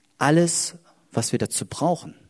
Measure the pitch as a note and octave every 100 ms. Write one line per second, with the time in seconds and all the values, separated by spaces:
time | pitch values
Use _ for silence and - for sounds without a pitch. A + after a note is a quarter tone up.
0 | _ - C3+ E3 E3+ - - - _ _
1 | _ - - A#2+ G#2+ - G2 - D#3+ E3+
2 | D#2+ -